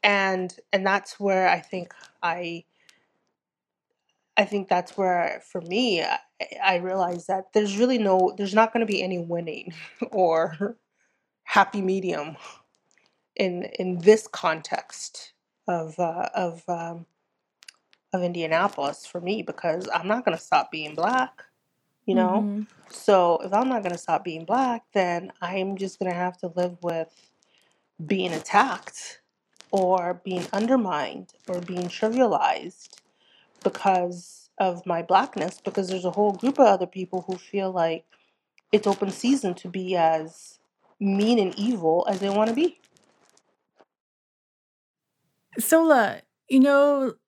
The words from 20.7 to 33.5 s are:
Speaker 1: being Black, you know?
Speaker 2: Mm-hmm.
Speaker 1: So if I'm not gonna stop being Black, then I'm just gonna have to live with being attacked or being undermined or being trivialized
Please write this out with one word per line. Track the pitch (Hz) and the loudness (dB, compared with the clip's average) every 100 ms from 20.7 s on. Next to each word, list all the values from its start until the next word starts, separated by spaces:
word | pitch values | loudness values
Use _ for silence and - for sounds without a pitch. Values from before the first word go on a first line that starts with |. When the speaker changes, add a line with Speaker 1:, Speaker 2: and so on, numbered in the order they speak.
Speaker 1:
being | 160 151 | -8 -10
Black, | 156 180 254 254 - - _ _ _ _ _ - | -2 0 0 -2 -8 -20 _ _ _ _ _ -2
you | |
know? | 185 214 196 208 | 2 4 2 0
Speaker 2:
Mm-hmm. | 202 214 _ - | -4 -8 _ -20
Speaker 1:
So | - - 196 175 165 | -6 4 6 6 2
if | 185 | 2
I'm | 196 262 | 0 0
not | 240 | -2
gonna | 190 175 | -4 -6
stop | - 165 | -2 -2
being | - 160 | -2 -10
Black, | 165 226 262 233 _ | -2 0 0 -2 _
then | 208 180 175 185 - | 0 0 0 -6 -10
I'm | 175 190 190 190 | -6 -4 -4 -4
just | 190 - | -8 -6
gonna | 185 | -4
have | 175 180 180 | -2 -4 -6
to | 180 170 | -8 -4
live | 180 175 | -4 -4
with | 175 165 160 _ _ _ _ _ _ _ _ _ 160 | -6 -4 -6 _ _ _ _ _ _ _ _ _ -4
being | 196 185 | -2 0
attacked | 160 - 202 262 185 - - - - _ _ _ _ - | -4 0 2 2 -2 -10 -16 -16 -18 _ _ _ _ -4
or | 196 185 185 175 180 | 0 2 2 0 -6
being | - 180 170 | -6 -6 -4
undermined | 196 226 262 202 151 127 69 185 - - | -2 2 2 2 -2 -4 -8 -16 -20 -10
or | 180 | -8
being | 175 180 180 | -6 -6 -6
trivialized | - 220 233 247 165 - - 175 - - - _ _ _ _ _ | -2 -2 2 2 4 2 0 -6 -16 -20 -20 _ _ _ _ _